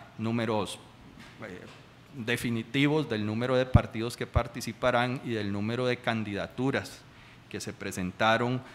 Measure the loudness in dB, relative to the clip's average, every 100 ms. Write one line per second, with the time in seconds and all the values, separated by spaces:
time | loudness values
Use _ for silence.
0 | -14 -6 -2 0 0 0 -2 -6 -14 -20
1 | -20 -20 -20 -16 -14 -14 -16 -18 -20 -20
2 | -18 -8 -2 0 0 -2 -2 2 4 4
3 | 2 0 0 0 2 2 4 4 2 -2
4 | -4 -4 -2 0 0 -4 -8 0 4 4
5 | 2 0 -2 -2 0 0 0 0 0 0
6 | 0 0 -2 -4 -4 0 0 0 -2 -12
7 | -20 -20 -20 -20 -12 -10 -8 -8 -6 -4
8 | -4 2 4 4 2 -2 -6